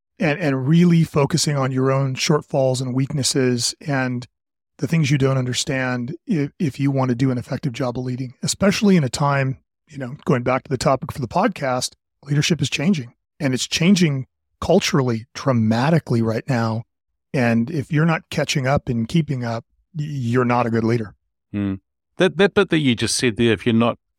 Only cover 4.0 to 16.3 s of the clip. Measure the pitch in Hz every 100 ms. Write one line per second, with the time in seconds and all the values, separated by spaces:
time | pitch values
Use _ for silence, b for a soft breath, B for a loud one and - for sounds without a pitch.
4 | 127 123 - _ _ _ _ - 131 165
5 | 131 143 135 135 127 120 - 131 127 123
6 | 120 - - 165 143 - 156 - 139 135
7 | 131 120 135 123 - 131 143 113 127 123
8 | 127 123 131 - 170 - 196 - 202 185
9 | 131 - 143 139 135 127 _ _ _ 139
10 | 123 147 - 127 123 127 - 131 151 135
11 | - - 120 170 214 - 135 127 - _
12 | _ _ 143 147 - 160 143 - 160 165
13 | 120 _ _ - 139 127 - - 170 185
14 | 165 135 - _ _ - - 185 - 151
15 | 127 113 - - 139 120 110 113 139 165
16 | - 120 113